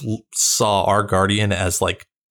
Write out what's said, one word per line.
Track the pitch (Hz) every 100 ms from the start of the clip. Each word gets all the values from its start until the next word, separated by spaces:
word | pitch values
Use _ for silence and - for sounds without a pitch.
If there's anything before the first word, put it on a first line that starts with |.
| 120
l-, | 110 -
saw | - - - 110 101 92
our | 101
Guardian | 104 95 98 104 104
as, | 92 92 -
like, | 92 82 - _ _